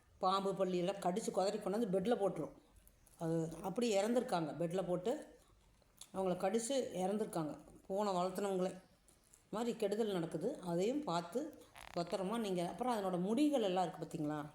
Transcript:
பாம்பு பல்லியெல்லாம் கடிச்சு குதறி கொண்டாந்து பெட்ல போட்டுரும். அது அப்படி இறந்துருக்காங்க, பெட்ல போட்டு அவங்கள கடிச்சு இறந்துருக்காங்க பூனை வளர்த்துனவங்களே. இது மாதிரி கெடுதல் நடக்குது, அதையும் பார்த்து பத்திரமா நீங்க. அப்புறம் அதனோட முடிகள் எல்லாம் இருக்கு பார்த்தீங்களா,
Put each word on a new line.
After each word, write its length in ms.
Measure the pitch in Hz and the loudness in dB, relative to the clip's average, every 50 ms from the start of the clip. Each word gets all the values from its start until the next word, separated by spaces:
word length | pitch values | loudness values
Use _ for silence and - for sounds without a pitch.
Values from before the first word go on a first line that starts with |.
| - _ - - | -20 _ -8 0
பாம்பு 340 | 196 185 190 196 190 196 185 | 2 2 4 4 2 2 2
பல்லியெல்லாம் 480 | 185 190 185 185 180 175 185 202 - | 2 0 2 2 2 0 0 -2 0
கடிச்சு 300 | - 180 180 226 - - | 0 0 0 0 -2 0
குதறி 260 | - 196 185 202 202 208 | 2 2 2 2 0 0
கொண்டாந்து 320 | - 185 196 220 240 190 | -2 -2 0 0 0 2
பெட்ல 260 | 180 196 180 226 247 | 2 2 4 2 2
போட்டுரும். 360 | 202 202 185 165 160 143 - - - - - - - - - - - - - - - | 2 2 0 0 0 -4 -6 -8 -14 -20 -20 -20 -20 -20 -20 -20 -20 -20 -20 -10 -6
அது 360 | 170 165 165 165 160 160 165 - - | -2 0 0 0 0 -2 -4 -6 -6
அப்படி 320 | 190 185 254 240 240 202 | -4 -2 0 2 2 4
இறந்துருக்காங்க, 640 | 196 196 220 240 254 - - 190 170 160 143 131 147 | 2 2 4 2 2 2 2 0 0 0 -2 -2 -2
பெட்ல 300 | 170 165 175 196 180 170 | -2 -2 0 -2 0 0
போட்டு 520 | 180 170 - 220 285 302 - - - - - - - - - - - _ _ _ _ - - - - | -2 0 0 -2 -2 -4 -6 -12 -18 -20 -20 -20 -20 -20 -20 -20 -20 _ _ _ _ -20 -20 -10 -6
அவங்கள 200 | 190 190 185 180 | -2 0 0 0
கடிச்சு 440 | 180 196 196 214 226 226 - 277 262 233 - - | 0 0 0 2 0 0 2 0 0 0 0 -2
இறந்துருக்காங்க 640 | 175 185 190 208 208 214 180 - 170 156 147 - - - - - - - - | -2 0 0 0 0 -2 -2 -2 -2 -2 -2 -4 -8 -14 -20 -20 -20 -8 -4
பூனை 260 | 190 202 214 202 185 | -2 0 0 2 2
வளர்த்துனவங்களே. 560 | 175 180 190 185 202 202 196 190 180 180 185 | 2 0 0 0 -2 0 0 2 2 0 0
இது 120 | - - - - - _ _ - - _ _ _ - - _ _ | -2 -6 -14 -20 -20 _ _ -20 -20 _ _ _ -20 -20 _ _
மாதிரி 280 | - 214 240 240 220 - | -4 -2 -2 -2 0 0
கெடுதல் 340 | 214 196 208 214 233 208 | 0 0 2 0 0 0
நடக்குது, 480 | 190 175 165 165 - 156 170 240 302 - | 0 0 -2 -2 -4 -2 -2 -2 -4 -4
அதையும் 440 | - 175 170 170 190 226 269 294 - | -4 -2 0 2 2 2 0 0 -2
பார்த்து 500 | 190 165 175 170 - - 254 311 311 - - - - - - - - - | 0 -2 -2 -2 -2 -4 -4 -4 -4 -8 -12 -20 -20 -18 -18 -18 -8 -6
பத்திரமா 420 | 175 170 170 214 190 185 185 226 240 | -4 -4 -2 -2 -2 -2 -2 -2 -2
நீங்க. 300 | 220 196 185 180 170 175 | 0 0 0 0 0 -2
அப்புறம் 300 | - - 233 254 240 214 | -2 -2 -2 0 0 0
அதனோட 300 | 196 190 180 175 180 196 | 0 0 0 0 2 2
முடிகள் 340 | 226 262 302 294 294 254 | 4 4 4 4 4 4
எல்லாம் 260 | 214 190 180 190 180 160 | 2 4 4 2 2 0
இருக்கு 180 | - - 160 | -2 -6 -8
பார்த்தீங்களா, 440 | - - 170 151 147 151 151 147 151 - | -6 -4 -2 -2 -2 -2 -2 -4 -6 -6